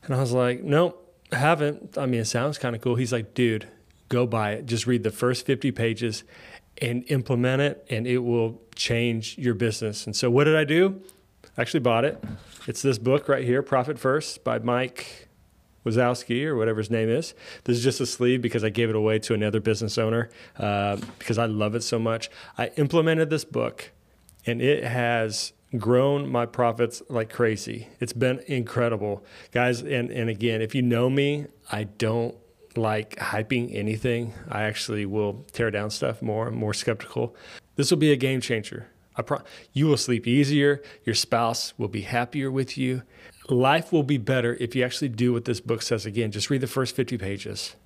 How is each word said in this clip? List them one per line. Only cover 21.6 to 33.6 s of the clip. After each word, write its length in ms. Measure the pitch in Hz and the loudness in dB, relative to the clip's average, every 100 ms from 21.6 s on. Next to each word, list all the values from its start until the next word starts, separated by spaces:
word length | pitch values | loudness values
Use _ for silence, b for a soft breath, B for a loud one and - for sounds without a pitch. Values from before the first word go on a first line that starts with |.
| 107 | 0
it 80 | 113 | -2
so 160 | 110 117 | -2 -2
much. 320 | 113 113 - B B B | -2 -2 -6 B B B
I 120 | 117 - | -6 0
implemented 540 | 143 165 160 160 160 | 2 4 4 2 2
this 120 | 156 | 0
book, 480 | - 120 117 110 - _ _ _ _ - - | -2 -2 -2 -4 -18 _ _ _ _ -10 -4
and 160 | 117 | 0
it 220 | 127 147 | 2 2
has 680 | 123 123 120 120 110 104 - _ _ 123 | 0 -2 0 2 0 -4 -8 _ _ -4
grown 520 | 107 123 135 143 139 | 4 4 4 2 0
my 160 | 127 120 | -2 -2
profits 560 | - 120 113 120 - - | 0 0 2 0 -2 -6
like 220 | 123 110 | -4 -4
crazy. 560 | - 117 107 - 110 113 - | 0 0 2 -6 -10 -12 -8
It's 140 | 117 | -8
been 300 | 117 127 127 - | 0 0 0 -4
incredible. 800 | 139 117 - 117 110 104 101 B B B | -4 -2 0 0 0 -4 -6 B B B
Guys, 300 | 120 123 120 | 0 2 0
and, 300 | 147 135 120 | -2 -2 -2
and 180 | 120 117 | -2 -4
again, 320 | 107 117 110 | 0 0 0
if 140 | 110 139 | -2 0
you 80 | |
know 260 | 123 120 127 | 2 4 2
me, 380 | 135 143 147 147 _ - | 2 2 0 -6 _ -8
I 140 | 104 104 | -6 -6
don't 500 | - 110 113 117 - _ _ - - | -2 0 0 -2 -6 _ _ -10 -2
like 400 | 110 107 107 - | 0 0 -4 -6
hyping 600 | - 104 110 127 | -4 -2 0 0